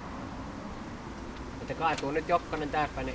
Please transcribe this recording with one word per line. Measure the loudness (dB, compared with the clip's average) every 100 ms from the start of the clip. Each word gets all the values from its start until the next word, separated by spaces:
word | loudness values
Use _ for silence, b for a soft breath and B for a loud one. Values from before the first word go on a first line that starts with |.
| -6 -6 -6 -6 -6 -6 -6 -6 -6 -8 -8 -8 -6 -6 -6 -6
Että | -4
kai | 2 4 4
tuo | 2
nyt | 2 6
jokainen | 4 4 -2 2
täyspäinen | 2 2 2 -2